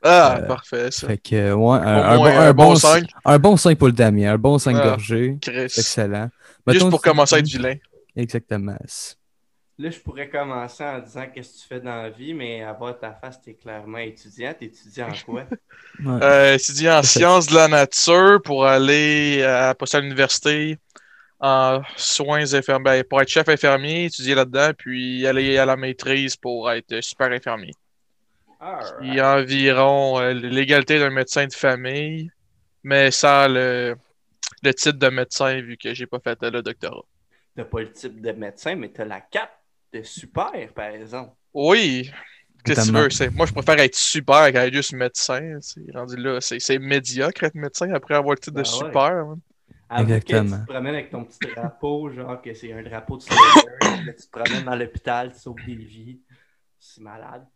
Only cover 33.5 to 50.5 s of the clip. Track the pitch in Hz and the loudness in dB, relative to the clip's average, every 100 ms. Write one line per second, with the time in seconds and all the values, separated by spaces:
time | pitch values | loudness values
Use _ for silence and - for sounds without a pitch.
33.5 | 127 127 123 123 120 _ _ _ _ - | 0 -2 -4 -6 -10 _ _ _ _ -18
34.5 | _ 139 127 156 143 135 127 127 - 135 | _ -4 -2 -4 0 -2 -2 -6 -4 -4
35.5 | 131 120 117 117 120 123 123 123 117 120 | -4 -10 -14 -12 -12 -10 -10 -8 -8 -8
36.5 | 120 107 - 82 52 - _ _ _ _ | -8 -10 -12 -14 -14 -20 _ _ _ _
37.5 | - 117 117 110 _ 127 110 113 110 104 | -18 -12 -10 -12 _ -18 -12 -12 -10 -14
38.5 | 98 156 185 110 - 107 98 _ 202 220 | -12 -12 -10 -14 -14 -14 -14 _ -10 -10
39.5 | _ _ _ _ 113 110 - 127 - 190 | _ _ _ _ -20 -18 -20 -12 -8 -8
40.5 | 277 113 - 107 107 110 123 120 _ _ | -10 -16 -14 -14 -14 -16 -16 -16 _ _
41.5 | 147 147 214 196 127 131 - - _ _ | -4 2 4 2 -4 -8 -16 -20 _ _
42.5 | _ - 143 110 113 131 - 131 107 160 | _ -2 0 2 2 2 0 -4 -2 -4
43.5 | 107 135 156 135 - - 156 135 139 151 | -2 0 2 2 0 -4 -4 4 6 6
44.5 | 127 127 135 135 131 123 - - 131 160 | 4 0 -2 -6 -6 -6 -6 -6 -6 -8
45.5 | 151 - - - - 123 123 127 127 - | -14 -16 -20 -18 -16 -14 -10 -6 -6 -8
46.5 | 120 - 135 135 139 123 127 143 - 160 | -8 -4 -4 -2 -4 -4 -6 -6 -4 -6
47.5 | 156 147 - 180 170 - 147 143 143 - | -6 -12 -8 -6 -6 -2 -2 0 -4 -6
48.5 | 143 135 120 151 139 139 180 151 156 _ | -8 -6 -6 -4 0 0 -2 -8 -14 _
49.5 | _ _ _ _ 117 110 113 - 113 101 | _ _ _ _ -2 0 0 0 -2 0